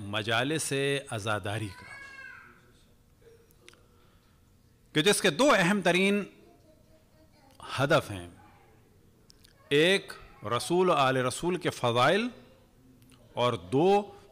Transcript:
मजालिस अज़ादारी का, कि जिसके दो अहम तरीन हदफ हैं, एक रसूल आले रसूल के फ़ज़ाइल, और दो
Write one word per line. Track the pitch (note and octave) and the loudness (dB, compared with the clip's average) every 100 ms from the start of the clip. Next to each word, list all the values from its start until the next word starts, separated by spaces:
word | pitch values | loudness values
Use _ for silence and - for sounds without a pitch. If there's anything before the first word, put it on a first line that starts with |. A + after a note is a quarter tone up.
| G2+ | -6
मजालिस | G#2+ A2 A2+ C3 D#3 - C#3 C#3 C#3 - | -6 -2 0 0 -4 -4 -2 -2 -4 -6
अज़ादारी | A#2 G#2 G#2 G2+ G#2+ G#2+ | -8 -4 -4 -4 -6 -8
का, | - - - - - - - - - _ _ _ _ _ _ A#4 A#4 _ _ - - _ _ _ _ _ _ _ _ _ _ _ | -12 -18 -20 -20 -18 -20 -20 -20 -20 _ _ _ _ _ _ -20 -20 _ _ -20 -20 _ _ _ _ _ _ _ _ _ _ _
कि | D3+ | 0
जिसके | D#3+ G3+ F#3+ | 2 2 2
दो | D3+ C#4+ | 4 4
अहम | G#3+ F3 G#3 | 4 2 2
तरीन | F3 F3 G3 G3+ F#3 - - _ _ _ _ _ _ _ _ _ - - | 2 2 2 0 -4 -14 -20 _ _ _ _ _ _ _ _ _ -20 -20
हदफ | - - C#3 D3+ - | -10 -4 0 0 0
हैं, | G2 F2 F2 - - - _ _ _ _ _ _ _ - _ - | -8 -14 -20 -20 -20 -20 _ _ _ _ _ _ _ -20 _ 0
एक | C#3+ E3 F#3+ - - - - G#2+ | 2 4 2 -2 -16 -20 -14 -6
रसूल | A#2 - F3 F#3 | -4 0 2 4
आले | D3+ C3 C3 | 4 2 2
रसूल | B2+ - E3+ F3 | -2 -2 -4 -4
के | D3+ | -4
फ़ज़ाइल, | - B2 A#2 C3+ G3 A#3+ - - - _ _ - _ - - - - | -2 0 2 2 2 -2 -10 -20 -20 _ _ -20 _ -20 -20 -12 -2
और | B2 A2+ F2 | 0 -2 -2
दो | B2 F3+ G3+ G3+ - - | 2 4 2 0 -12 -20